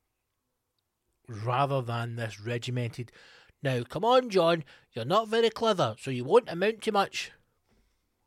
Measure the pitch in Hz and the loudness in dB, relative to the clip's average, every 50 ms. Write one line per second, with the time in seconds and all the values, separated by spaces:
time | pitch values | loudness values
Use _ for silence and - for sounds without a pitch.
0 | _ _ _ _ _ _ _ _ _ _ _ _ _ _ _ _ _ _ _ _ | _ _ _ _ _ _ _ _ _ _ _ _ _ _ _ _ _ _ _ _
1 | _ _ _ _ _ - 120 104 107 120 127 131 143 139 139 135 123 117 117 117 | _ _ _ _ _ -16 -12 -8 -4 -2 0 0 0 2 0 -2 -2 -2 -4 -4
2 | 117 117 117 117 117 113 101 104 101 113 120 120 113 - 123 127 123 117 - - | -4 -6 -6 -6 -6 -6 -8 -8 -8 -6 -6 -4 -4 -4 -4 -4 -4 -4 -6 -8
3 | 120 113 - - - - - - - _ _ _ - 139 131 120 120 - - 156 | -12 -12 -14 -20 -20 -20 -20 -20 -20 _ _ _ -4 -2 -2 -2 -2 -4 -6 -2
4 | 190 233 247 262 254 247 196 190 165 165 170 170 151 - - - _ _ - - | 2 4 4 4 4 4 4 4 4 4 4 2 -2 -6 -16 -20 _ _ -10 -6
5 | 113 123 175 214 226 214 214 226 226 226 220 - 233 226 214 175 156 117 107 - | -4 0 0 0 0 0 0 2 2 2 0 0 0 0 2 2 0 0 -2 -4
6 | - - 135 123 123 131 175 190 170 - - 165 190 208 226 208 - 226 208 202 | -6 -6 -4 -4 0 4 4 4 4 2 -2 -2 -2 -2 -2 -2 -2 0 2 2
7 | 196 - - - - - - _ _ _ _ _ _ _ _ _ _ _ _ _ | 0 0 -2 -8 -10 -10 -12 _ _ _ _ _ _ _ _ _ _ _ _ _
8 | _ _ _ _ _ | _ _ _ _ _